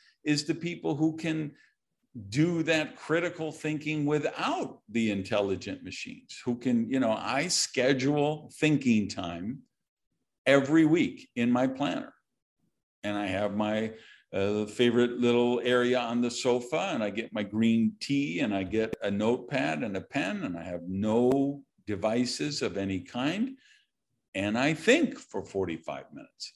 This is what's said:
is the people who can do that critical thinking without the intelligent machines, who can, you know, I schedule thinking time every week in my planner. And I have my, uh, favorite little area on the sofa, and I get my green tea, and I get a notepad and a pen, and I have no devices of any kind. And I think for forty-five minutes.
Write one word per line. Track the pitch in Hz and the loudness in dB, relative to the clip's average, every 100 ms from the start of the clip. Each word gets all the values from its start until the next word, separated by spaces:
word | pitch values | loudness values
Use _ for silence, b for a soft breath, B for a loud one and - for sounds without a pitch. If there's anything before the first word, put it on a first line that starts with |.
| b b | b b
is | 151 147 | -2 -2
the | - | -2
people | 151 170 170 165 | -4 -6 -6 -4
who | 143 160 160 | 0 0 0
can | 165 156 151 b b b _ _ _ 123 98 | -4 -4 -6 b b b _ _ _ -16 -6
do | 120 170 170 | 2 2 2
that | 156 160 131 - | 2 0 0 -8
critical | - 165 170 170 160 | -2 0 0 -4 -8
thinking | 156 151 151 151 156 147 | -6 -4 -4 -2 -2 2
without | 151 143 - 202 349 - - - | 0 0 -2 -2 -2 -4 -10 -6
the | 113 110 | 0 0
intelligent | 98 90 104 98 92 98 92 | 0 0 0 0 -2 -6 -10
machines, | 92 - - - - - | -12 -12 -12 -14 -18 -10
who | 127 120 | -4 -2
can, | 127 117 113 | 0 0 0
you | 131 | 0
know, | 117 | 0
I | 107 104 135 175 | 0 -2 -2 0
schedule | - - - 127 131 135 147 147 156 - - | -2 -2 2 2 4 2 2 0 -2 -8 0
thinking | 156 143 127 110 95 | 2 4 4 4 2
time | - 87 85 101 143 - _ _ _ _ _ _ _ 131 | -4 -8 -6 -8 -10 -14 _ _ _ _ _ _ _ 4
every | 139 131 160 156 | 4 6 6 6
week | 170 123 - - 123 | 6 2 -2 -10 -2
in | 120 | 2
my | 123 131 | 4 2
planner. | 131 139 80 - - _ _ _ _ _ _ _ _ | 0 -4 -4 -8 -18 _ _ _ _ _ _ _ _
And | 104 101 | -6 -4
I | 101 | -2
have | 92 104 | 0 0
my, | 101 107 107 110 B B B B | 0 0 0 -2 B B B B
uh, | 101 101 104 104 | -2 0 0 -2
favorite | - 120 117 120 120 | 4 4 6 4 4
little | 120 120 120 120 | 2 4 4 2
area | 120 123 123 123 | 2 2 4 2
on | 117 120 | 0 0
the | 120 | -2
sofa, | - 131 123 120 160 190 | 0 2 0 0 -2 -2
and | 135 | -2
I | 104 | -4
get | 101 110 | -4 -6
my | 110 | -6
green | 98 107 113 113 110 - | -4 2 4 4 2 0
tea, | - 139 147 170 | -2 -2 0 -2
and | 120 | -2
I | 98 | -2
get | 92 110 110 - | -2 -2 -2 -2
a | 104 | -4
notepad | 101 107 123 - 135 147 151 | 0 2 0 -2 -4 -2 -2
and | 117 95 | -4 -6
a | |
pen, | 90 139 180 208 | -6 -4 -4 -4
and | 95 85 | -6 -8
I | |
have | 85 87 85 | -8 -8 -6
no | 95 107 113 123 139 139 143 - _ - | -4 0 2 4 4 0 -4 -12 _ -8
devices | 98 107 120 123 - 147 143 | -2 0 0 0 -2 -4 -2
of | 113 98 | -4 -2
any | 98 95 | -2 -4
kind. | - 120 139 190 262 - b b b _ _ _ _ | -6 -4 -2 -2 -4 -6 b b b _ _ _ _
And | 95 104 113 | -4 -2 0
I | 143 | 0
think | 156 214 311 294 - | 0 4 4 4 -4
for | - 101 | -10 -10
forty-five | - 98 90 78 - 69 - | -6 -4 -2 -4 -8 -12 -12
minutes. | 73 53 - - | -18 -20 -18 -18